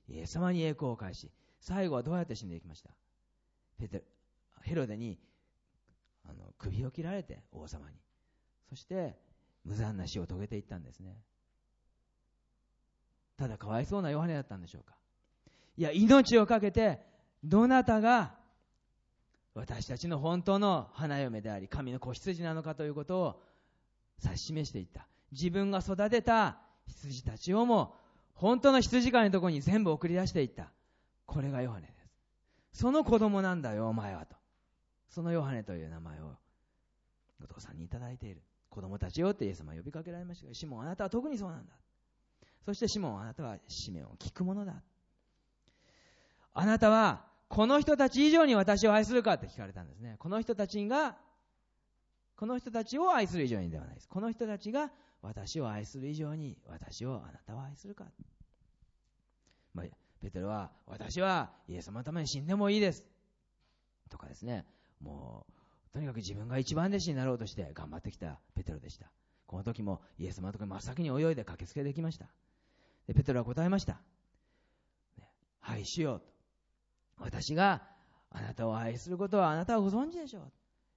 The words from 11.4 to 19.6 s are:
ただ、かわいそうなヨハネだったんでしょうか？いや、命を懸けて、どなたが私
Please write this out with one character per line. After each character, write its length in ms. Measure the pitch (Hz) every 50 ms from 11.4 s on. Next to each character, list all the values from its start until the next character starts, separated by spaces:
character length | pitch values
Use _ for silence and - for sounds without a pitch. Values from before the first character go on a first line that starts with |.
| _ _ _ _ _ _ _ _ _ _ _ _ _ _ _ _ _ _ _ _ _ _ _ _ _ _ _ _ _ _ _ _ _ _ _ _ _ _ _
た 120 | - 139 120
だ、 100 | 110 -
か 80 | 101
わ 140 | 104 110 120
い 60 | 139
そ 120 | - 196 202
う 40 |
な 80 | 180 147
ヨ 100 | 147 151
ハ 80 | 165 175
ネ 60 | 160
だ 60 | 143
っ 40 | 135
た 100 | - 98
ん 60 | 92
で 80 | 85 -
し 80 | -
ょ 40 | -
う 40 | -
か？ 120 | _ _ _ _ _ _ _ _ _ _ _ _ _ _ _ _ _ -
い 60 | -
や、 80 | 165 151
命 480 | 156 190 214 226 269 277 - - 233 226
を 80 | 208
懸 220 | 196 233 214 208 202
け 40 |
て、 320 | 175 226 220 196 139 - - _ _ _ _ _ _ _
ど 240 | - 156 190 214 233
な 180 | 247 262 254 254
た 160 | 247 220 214
が 380 | 214 233 247 233 170 - - - _ _ _ _ _ _ _ _ _ _ _ _ _ _ _ _ _ _ _ _ _ _ -
私 320 | 110